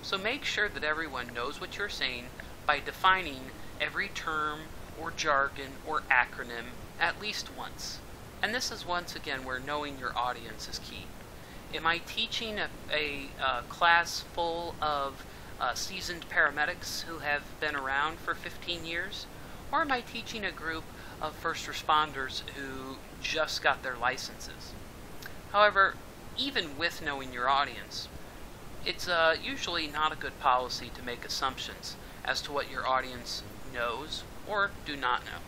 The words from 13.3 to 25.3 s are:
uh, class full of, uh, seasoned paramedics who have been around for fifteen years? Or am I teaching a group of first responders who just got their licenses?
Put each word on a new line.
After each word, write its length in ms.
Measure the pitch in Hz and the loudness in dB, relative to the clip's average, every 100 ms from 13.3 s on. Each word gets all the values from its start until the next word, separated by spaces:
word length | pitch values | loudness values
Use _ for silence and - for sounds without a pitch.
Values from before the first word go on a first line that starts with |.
| - | -2
uh, 180 | 135 123 | 0 0
class 600 | 120 - 170 170 170 - - | -2 4 8 8 6 -2 -4
full 420 | - 170 165 170 165 | 0 0 0 -4 -2
of, 440 | 151 147 139 135 - - - - | 0 2 0 -4 -12 -12 -12 -2
uh, 140 | 131 | 0
seasoned 560 | 120 - 190 180 175 - | 0 -2 -4 -4 -6 -2
paramedics 720 | 175 156 143 151 170 - - | 4 4 4 0 0 -4 -6
who 180 | - 165 | -4 -4
have 220 | 143 147 139 - | 0 0 -2 -2
been 160 | 151 147 | 0 0
around 440 | 135 135 151 170 | 2 2 2 0
for 140 | - | -4
fifteen 520 | 160 175 - - 170 165 | -4 -4 -8 -4 -4 -2
years? 400 | 170 190 - - - - - - | -2 -2 -6 -8 -10 -10 -10 0
Or 100 | 277 | 2
am 100 | 320 | 4
I 80 | 262 | 2
teaching 460 | 233 226 220 226 196 | 0 -6 -6 -4 -4
a 60 | |
group 340 | 156 156 160 - - - - | -4 -4 -4 -6 -10 -10 -6
of 140 | 156 - | -6 -2
first 320 | 170 156 - | -2 -2 -4
responders 800 | 143 - 151 151 139 131 131 - 139 | -4 6 6 6 0 -4 -4 -6 -6
who 400 | 139 131 131 135 - - | -6 -6 -6 -8 -10 -6
just 400 | - 160 151 - | -2 2 2 4
got 220 | 151 135 | 4 4
their 140 | 135 123 | 0 0
licenses? 720 | 117 131 - - - - - - - - - - - | 0 0 -4 -8 -8 -10 -10 -10 -10 -12 -10 -10 -8